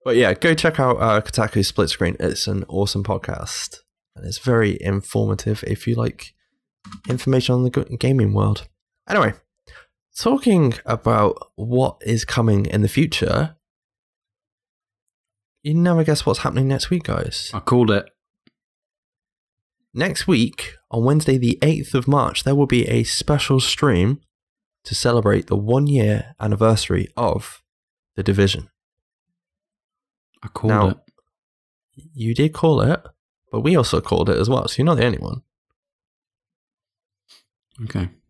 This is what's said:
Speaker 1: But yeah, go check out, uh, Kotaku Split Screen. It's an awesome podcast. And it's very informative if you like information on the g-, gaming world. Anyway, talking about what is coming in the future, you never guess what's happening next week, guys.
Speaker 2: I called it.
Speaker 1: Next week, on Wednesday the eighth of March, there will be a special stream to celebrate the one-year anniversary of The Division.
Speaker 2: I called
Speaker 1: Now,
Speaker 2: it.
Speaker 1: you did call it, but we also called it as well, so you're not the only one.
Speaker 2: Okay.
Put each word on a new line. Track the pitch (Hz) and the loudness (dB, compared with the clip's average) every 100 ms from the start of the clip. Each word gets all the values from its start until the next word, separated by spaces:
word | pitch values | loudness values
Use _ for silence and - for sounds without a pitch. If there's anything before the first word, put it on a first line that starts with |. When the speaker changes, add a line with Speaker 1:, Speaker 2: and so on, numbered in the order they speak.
Speaker 1:
But | - 120 | 2 2
yeah, | 113 | 2
go | 90 170 | 2 0
check | 160 165 160 | 2 0 0
out, | 131 120 | 0 2
uh, | 113 107 | 2 0
Kotaku | - - 107 - | 0 -2 -2 0
Split | 95 - 95 | -2 0 -2
Screen. | - 87 87 | 0 -2 -2
It's | 87 - - | -4 -4 -4
an | 98 - | -6 -6
awesome | 92 101 98 | -4 -2 -2
podcast. | 101 95 - - - - - - _ _ _ | -4 -6 -6 -10 -10 -10 -12 -14 _ _ _
And | - - | -16 -12
it's | 101 | -6
very | 127 117 107 - | 0 2 2 0
informative | 95 98 - - 107 101 - 107 - | -2 -4 -2 -2 0 -2 -4 -4 -4
if | 107 - | -4 -2
you | |
like | 117 117 - - _ _ _ _ _ - - - | -2 -2 -6 -20 _ _ _ _ _ -20 -18 -8
information | 123 - 131 123 | -4 0 0 2
on | 123 | 0
the | 127 | 2
g-, | 135 - 120 | -2 -4 -4
gaming | 123 135 104 | 0 2 2
world. | 101 104 101 - _ _ _ _ | 2 0 -2 -6 _ _ _ _
Anyway, | 202 151 - _ _ _ - _ _ _ | 0 0 -2 _ _ _ -20 _ _ _
talking | - 226 269 254 190 143 113 | -4 0 2 4 4 4 0
about | - 110 - 113 104 - - - | -6 -4 0 2 2 0 -12 -10
what | 110 123 131 - | -2 0 0 -4
is | - 117 - | -4 -4 -2
coming | - 113 101 104 | 0 2 2 2
in | 107 | 0
the | 101 | 0
future, | - - - - - 156 - _ _ _ _ _ _ _ _ _ _ _ _ _ _ _ _ _ _ _ _ | 2 0 0 -2 0 -2 -6 _ _ _ _ _ _ _ _ _ _ _ _ _ _ _ _ _ _ _ _
you | 147 | -2
never | 156 175 165 | 2 2 2
guess | 156 147 - | 2 0 0
what's | 113 | -2
happening | - - 135 | -2 -2 0
next | 135 - | -2 -2
week, | 180 | -4
guys. | - - - - - | -2 -6 -6 -8 -10
Speaker 2:
I | 104 | -8
called | - 123 113 | 0 4 4
it. | 104 - _ _ _ _ _ _ _ _ _ _ _ _ _ _ _ _ _ _ | 2 -2 _ _ _ _ _ _ _ _ _ _ _ _ _ _ _ _ _ _
Speaker 1:
Next | - 175 - - | -4 -4 -2 0
week, | 151 120 - - - _ | 2 2 -2 -16 -16 _
on | 117 | -2
Wednesday | 120 151 151 135 | 2 2 2 2
the | 120 - | 2 2
eighth | 147 160 135 | 2 0 -2
of | 131 123 | -2 2
March, | 143 127 - | 2 2 -2
there | - | 0
will | 143 135 | 2 4
be | 123 117 | 2 2
a | 117 | 0
special | 113 - - 147 - 135 | 0 -4 0 -2 2 0
stream | - - 147 92 95 143 _ _ _ _ _ _ | 0 0 2 4 2 0 _ _ _ _ _ _
to | - | -10
celebrate | 110 123 120 104 104 - | -2 0 2 2 0 0
the | 101 | -4
one-year | 104 127 147 139 107 104 - - | 0 0 2 2 2 0 -4 -8
anniversary | 110 104 113 110 - 92 92 | -4 2 2 2 0 -4 -4
of | - 117 101 - - _ _ _ _ _ - | -4 -2 -2 -6 -20 _ _ _ _ _ -6
The | |
Division. | - 98 98 - - _ _ _ _ _ _ _ _ _ _ _ _ _ _ _ _ _ | -2 2 2 0 -10 _ _ _ _ _ _ _ _ _ _ _ _ _ _ _ _ _
Speaker 2:
I | - | -16
called | - 110 | -4 0
Speaker 1:
Now, | 107 98 | 2 2
Speaker 2:
it. | - _ _ _ _ _ _ _ _ _ - 156 | 0 _ _ _ _ _ _ _ _ _ -20 -20
Speaker 1:
you | 139 113 | -8 -4
did | 117 151 | 0 0
call | - 165 143 | 2 2 4
it, | 113 165 - _ _ _ _ | 2 0 -6 _ _ _ _
but | 113 | -2
we | 139 175 | 2 2
also | 117 - | 2 0
called | - 85 85 | 0 0 2
it | 78 | 2
as | 107 | 2
well, | 127 - | 0 -2
so | - | 0
you're | 147 | 2
not | 143 | 2
the | |
only | 120 104 | 0 -2
one. | - 123 _ _ _ _ _ _ _ _ _ _ _ _ _ _ _ _ _ _ _ - _ _ _ _ | -8 -12 _ _ _ _ _ _ _ _ _ _ _ _ _ _ _ _ _ _ _ -20 _ _ _ _
Speaker 2:
Okay. | 110 - 90 - | -8 -6 -6 -8